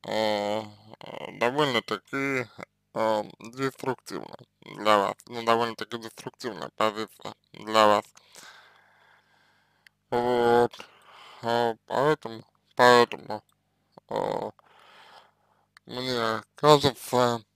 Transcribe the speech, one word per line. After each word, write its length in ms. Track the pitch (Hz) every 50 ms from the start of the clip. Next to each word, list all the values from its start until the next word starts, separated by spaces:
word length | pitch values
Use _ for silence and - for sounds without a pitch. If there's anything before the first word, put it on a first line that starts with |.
| -
э, 540 | 101 104 107 110 107 107 104 104 104 104 110
э, 40 | 107 104 104 104 107 110 - _ - - - - - - 95 101
довольно-таки, 1040 | 113 120 131 147 151 139 123 113 - - 107 95 _ _ - 139 139 139 135 127 120 107 _ - - _ _ _ _ _ _
э, 300 | 113 110 110 110 107 104 95 - _
деструктивно 960 | - 117 120 131 135 135 127 - - 131 123 _ _ - - 78 50 50 - - - _ _ _
для 380 | _ - 104 101 104 107 107
вас, 180 | 101 98 104 - _ -
ну, 160 | - 120 117 113
довольно-таки 540 | 117 113 117 117 117 110 - 110 _ -
деструктивная 720 | 117 110 113 - - - 127 _ _ - 123 101 85 80 - _
позиция 580 | _ 107 107 101 107 110 - _ _ - 104 107 _ _ _ -
для 340 | - 107 107 110 110 107
вас. 180 | 107 104 104 - - _ - _ _ _ - - - - - _ _ _ _ _ _ _ _ _ _ _ _ _ _ _ _ _ _ _ _ _ _ _ _ _ - _ _ _ _
Вот. 600 | 127 120 120 123 123 120 120 120 120 120 120 117 - - - - _ _ _ - - - - - - -
Э, 340 | - 117 117 120 120 117 113 _ _
поэтому, 580 | _ - 117 131 151 156 - - 120 113 113 - _ _ _ _ _ _
поэтому, 680 | - 127 123 123 120 120 117 - - - - 107 104 _ _ _ _ _ _ _ _ _ _ _ - _ _
э, 420 | 110 107 - 107 104 - - 107 _ _ _ _ _ _ _ _ - - - - - - _ _ _ _ _ _ _ _ _ _ _ - _
мне 580 | - 117 123 127 131 127 120 113 113 110 110 107 _ _
кажется 920 | - - 147 151 143 139 143 120 - - - - 123 127 120 120 117 107 _ _